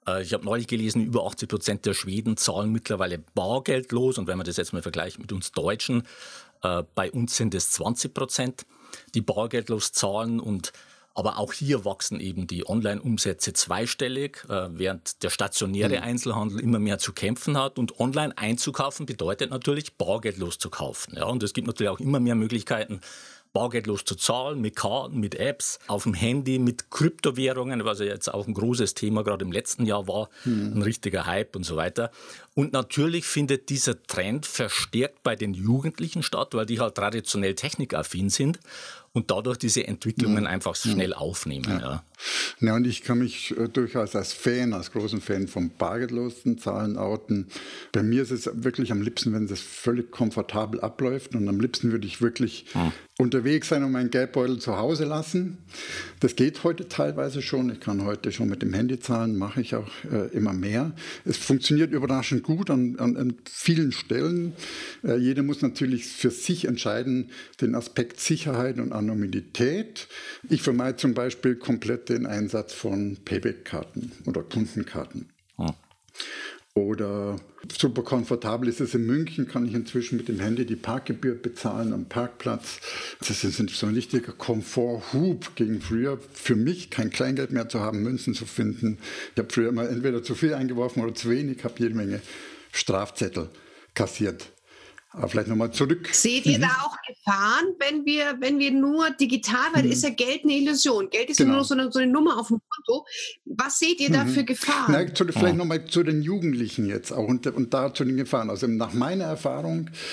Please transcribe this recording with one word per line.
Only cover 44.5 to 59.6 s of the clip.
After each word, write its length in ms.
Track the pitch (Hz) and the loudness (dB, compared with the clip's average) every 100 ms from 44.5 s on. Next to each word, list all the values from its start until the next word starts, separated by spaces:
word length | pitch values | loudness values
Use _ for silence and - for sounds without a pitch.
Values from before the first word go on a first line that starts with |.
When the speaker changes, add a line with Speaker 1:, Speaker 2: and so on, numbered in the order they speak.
| 123 123 | 2 2
Speaker 2:
als 200 | 98 82 | 0 -2
großen 280 | 110 104 107 | -2 -2 -2
Fan 280 | - 98 95 | -2 -2 0
von 220 | 98 87 | -2 -2
bargeldlosen 880 | - 87 110 123 120 120 113 123 117 | 0 -2 0 -2 -2 -4 -2 0 0
Zahlen 380 | - 101 107 104 | 0 -2 -2 0
outen. 520 | 101 107 - 104 95 - - - - | -2 -2 0 -2 -2 -10 -14 -14 -2
Bei 120 | 107 | 2
mir 200 | 107 120 | 4 4
ist 80 | 127 | 2
es 180 | 123 - | -2 -4
wirklich 400 | 117 123 123 117 | -2 -2 0 0
am 100 | 104 | 0
liebsten, 300 | 104 - 117 | 0 0 0
wenn 140 | 107 104 | 2 0
das 120 | 95 | -4
völlig 500 | - - - 123 120 | -8 -4 0 0 -2
komfortabel 720 | - 113 110 - 107 107 110 | 0 0 0 -2 -2 -2 -2
abläuft 540 | 104 - 127 131 - | -4 -2 -2 -2 -4
und 140 | 120 101 | -2 0
am 120 | 101 | 2
liebsten 300 | 123 - 120 | 2 2 0
würde 160 | 110 101 | 0 -2
ich 160 | - | 0
wirklich 440 | 117 117 117 - - | 0 2 -2 -4 -6
Speaker 1:
Hm. 200 | - 82 - - - | 0 0 -2 -8 0
Speaker 2:
unterwegs 500 | 123 131 123 151 - | 2 2 2 2 2
sein 140 | 147 | 2
und 80 | 139 | 2
meinen 200 | 127 120 | 2 2
Geldbeutel 500 | 127 131 139 123 123 | 2 2 2 2 0
zu 160 | - 98 | -2 0
Hause 280 | 120 160 | 0 0
lassen. 540 | 151 151 156 180 185 - - - - - - - | 0 -2 0 0 -2 -6 -16 -14 -10 -10 -10 0
Das 160 | 127 - | 0 4
geht 260 | 131 - | 2 4
heute 260 | 170 170 185 | 0 0 -4
teilweise 540 | - 147 147 139 139 | 0 0 0 -2 -4
schon. 280 | - 135 127 | -2 0 0
Ich 100 | 110 | -2
kann 240 | - 101 | -2 0
heute 260 | 101 104 107 | 0 -2 -4
schon 180 | 95 110 | 0 0
mit 140 | 101 | 0
dem 100 | 104 | 0
Handy 280 | 95 123 131 | 2 2 0
zahlen, 360 | - 117 113 101 | 0 0 2 0
mache 240 | 101 127 | -2 -2